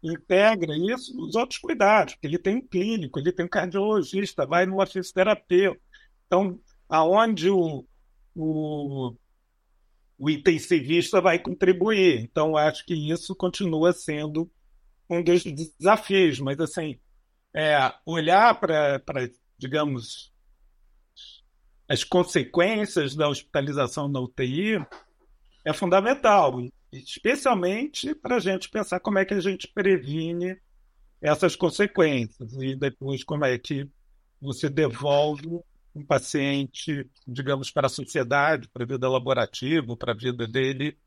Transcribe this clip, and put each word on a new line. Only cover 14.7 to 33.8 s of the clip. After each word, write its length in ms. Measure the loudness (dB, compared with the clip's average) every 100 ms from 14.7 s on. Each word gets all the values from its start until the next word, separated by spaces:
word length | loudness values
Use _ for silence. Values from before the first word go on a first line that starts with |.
| _ _ _ _
um 140 | -2
dos 200 | 4 2
desafios, 960 | 2 -8 -10 _ 2 2 4 4 4 2
mas, 200 | -4 -4
assim, 400 | -4 -4 -8 -10 _ _ _ _ _ -4
é, 360 | 2 2 2 -2 -6
olhar 540 | -2 4 6 6 4
pra, 400 | 0 0 0 -2
pra, 280 | -4 -6 -6 _ _ _
digamos, 720 | -4 -2 -2 -4 -8 -16 -18 _ _ _ _ _ _ _ _ _ -20 -20 _ _ _ _ _
as 160 | -4
consequências 1120 | 0 2 2 0 0 2 2 2 -2 -2 -2 0
da 140 | -2
hospitalização 800 | -2 -4 -4 -2 -2 -2 -2 -4
na 120 | -4
U 80 | -6
T 180 | -4 -4
I 400 | -2 -2 -2 -6 -16 _ _ _ _ _ _ -6
é 80 |
fundamental, 880 | -2 2 4 4 2 4 6 4 0 -10 _ _
especialmente 1200 | -20 -16 -4 -2 0 2 2 0 -2 -6 -6 -8
pra 260 | -8 -2 -2
gente 300 | 0 -4 -4
pensar 300 | -8 -6 -6
como 180 | -2 0
é 80 | 0
que 80 |
a 60 | 0
gente 280 | -2 -6 -8
previne 920 | -2 2 2 0 -6 -4 -4 -6 -8 _ _ _ _ _ _
essas 340 | 0 2 2 2
consequências 1000 | -2 0 -2 2 2 2 -4 _ -16
e 220 | -8 -8 -4
depois 480 | -6 -6 -8 -8
como 220 | -6 -2 0
é 120 | -2
que 320 | -4 -6